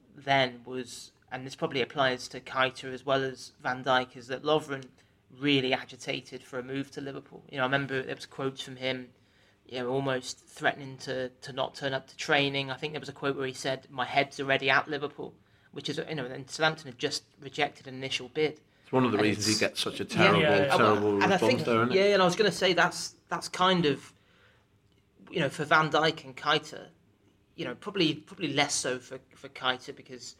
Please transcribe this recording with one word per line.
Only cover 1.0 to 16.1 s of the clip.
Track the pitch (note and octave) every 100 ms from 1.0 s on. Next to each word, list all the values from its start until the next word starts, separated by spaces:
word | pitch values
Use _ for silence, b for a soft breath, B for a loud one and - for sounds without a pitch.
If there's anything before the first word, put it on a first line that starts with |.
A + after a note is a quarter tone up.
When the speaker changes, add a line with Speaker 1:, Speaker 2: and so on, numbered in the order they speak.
| - _ -
Speaker 1:
and | C3 C3
this | -
probably | D#3+ C3+
applies | A#2 D3+ C3 B2 -
to | C3
Keita | - C3 C3 - C3+
as | C3 C#3
well | C3+
as | C3+ B2+ - _
Van | C#3 B2+ C3
Dijk, | B2+ B2+ C3
is | A#2
that | C3
Lovren | D3 D#3 C#3+ C3+ C3 _ b b b B2+
really | C#3+ C#3 B2+
agitated | B2+ - - - C3+ - C3
for | - C3
a |
move | B2 C#3 C3+
to | D3+
Liverpool. | C#3 C#3 - - -
You | C#3
know, |
I | B2+
remember | C#3 C3+ C3+
there | C3
was | C3+ -
quotes | - C3+ C3+
from | - B2+
him, | C3 C3 A#2+ _ b b b b -
you | B2+
know, | B2
almost | C3+ C3+ C3 B2+ - -
threatening | - D3 - C3+ C3
to, | C#3+ C3 B2+
to | - -
not | C3 C3
turn | - C#3
up | C3 -
to | -
training. | - D3 C#3 C#3 C3+
I | C3
think | D3+
there | D3+
was | C#3
a |
quote | - C#3+ C#3
where | C3
he |
said, | B2 C#3 C3 -
"My | C3+ B2
head's | C#3 C#3 -
already | C3+ C3+ C3+
at | C3+ -
Liverpool," | C#3+ D3 - - - b b b
which | C#3+ C#3+
is, | C#3+
you | -